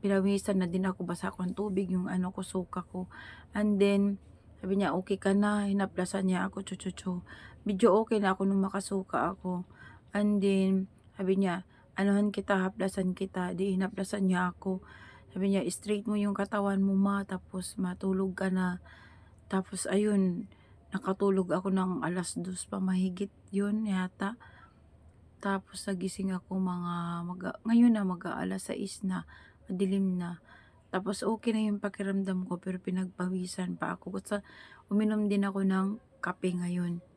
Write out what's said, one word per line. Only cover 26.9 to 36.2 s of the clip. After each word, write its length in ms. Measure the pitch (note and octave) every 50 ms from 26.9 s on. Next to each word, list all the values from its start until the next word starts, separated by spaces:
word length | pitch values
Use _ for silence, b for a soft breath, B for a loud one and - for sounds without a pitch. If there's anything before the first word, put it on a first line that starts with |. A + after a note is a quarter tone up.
| F3 F3 E3+ E3+ E3+ E3+ E3+ F3
mag-, 300 | F3+ F3+ F3+ F#3 - - -
ngayon 320 | A3+ A3+ A#3 A#3+ A#3+ A3+
na, 80 | G#3+ G3+
mag-aalas 640 | F#3 F3+ F3 - F3 - - - F#3 F#3+ G3 -
sais 400 | - - - G3+ F#3+ - - -
na, 160 | F#3+ F#3 F3+ E3+ B B B B B B B B -
madilim 480 | F#3+ F3+ G3 F#3+ F#3+ G3 G3 F#3+ F#3 F3+
na. 240 | F3 F3 F3 E3+ B B B B B B B B B _
Tapos, 320 | - F#3+ F#3+ - G#3 - -
okay 320 | - A3+ A3 - A#3+ A3
na 80 | A3 G#3+ G#3+
yung 100 | G#3 G3+
pakiramdam 680 | - G3+ G3 - G3+ G3 G3 G3 G3 F#3+ F#3+ F#3 F#3 F#3
ko, 100 | F3+ F3
pero 240 | - F#3+ F#3 F#3 -
pinagpawisan 960 | - F3+ F#3 F#3 F3+ - - F3+ F#3 F#3 F#3 F3+ F3+ - - F#3 F3+ F3+ E3
pa 160 | - - -
ako. 240 | - - F3+ F#3+ F#3+ F#3
Sa, 180 | - G#3 G#3 G3+ B B B B B B B B _
uminom 400 | G3 G3+ G#3+ G#3+ G#3+ G#3+ G#3 G3+
din 160 | G3+ G3+ G3
ako 160 | G3 F#3+ G3 F#3+
ng 240 | F#3+ F#3+ F#3+ F#3+ G3 G#3 A#3 - - _
kape 380 | -